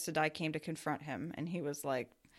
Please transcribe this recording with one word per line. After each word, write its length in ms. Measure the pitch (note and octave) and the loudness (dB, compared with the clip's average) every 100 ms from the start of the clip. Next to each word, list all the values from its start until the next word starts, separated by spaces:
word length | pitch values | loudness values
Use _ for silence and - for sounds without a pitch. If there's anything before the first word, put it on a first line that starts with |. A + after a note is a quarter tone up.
| - | 2
Sedai 280 | D#3 D#3 | 4 4
came 200 | - D#3 | 4 0
to 60 | D3+ | 0
confront 420 | - D#3+ - D3 | -2 -2 0 -2
him, 300 | D3+ B2 D#3+ - | -2 -4 -4 -4
and 140 | E3+ | -2
he 120 | F3 | -2
was 220 | D3 C#3+ | -2 -2
like, 260 | C#3+ B2+ A#2+ - - | 0 0 -2 -10 -20